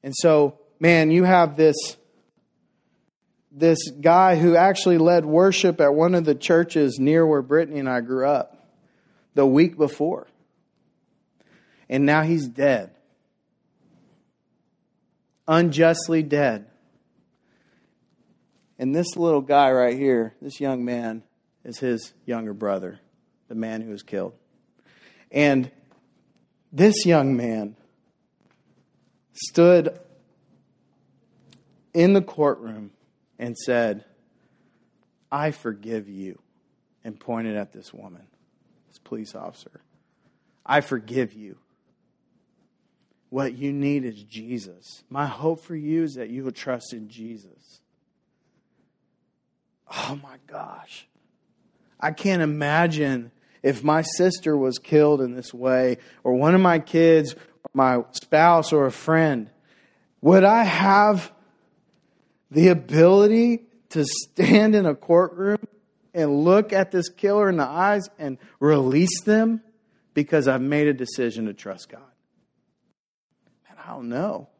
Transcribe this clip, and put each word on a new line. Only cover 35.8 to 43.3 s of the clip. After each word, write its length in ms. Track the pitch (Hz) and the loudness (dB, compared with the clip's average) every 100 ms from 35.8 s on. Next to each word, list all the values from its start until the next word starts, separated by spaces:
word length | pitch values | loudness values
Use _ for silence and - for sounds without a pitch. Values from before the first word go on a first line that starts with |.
| 110 113 101 | -10 -10 -10
you," 320 | 95 95 87 _ _ _ _ _ _ | -16 -16 -18 _ _ _ _ _ _
and 140 | 113 107 | -20 -16
pointed 380 | - 113 113 104 | -10 -8 -8 -8
at 160 | 101 | -10
this 220 | 104 - | -18 -20
woman, 320 | - 101 87 _ _ _ _ _ _ _ | -20 -20 -20 _ _ _ _ _ _ _
this 100 | _ | _
police 360 | _ 113 107 | _ -16 -16
officer. 460 | - 87 - - _ _ _ _ _ _ _ _ _ - | -18 -20 -20 -20 _ _ _ _ _ _ _ _ _ -2
"I 140 | 143 | -2
forgive 520 | 143 127 107 127 120 | 0 -8 -6 -6 -6
you. 240 | 107 104 - _ _ _ _ _ _ _ _ _ _ _ _ _ _ _ _ _ | -10 -20 -20 _ _ _ _ _ _ _ _ _ _ _ _ _ _ _ _ _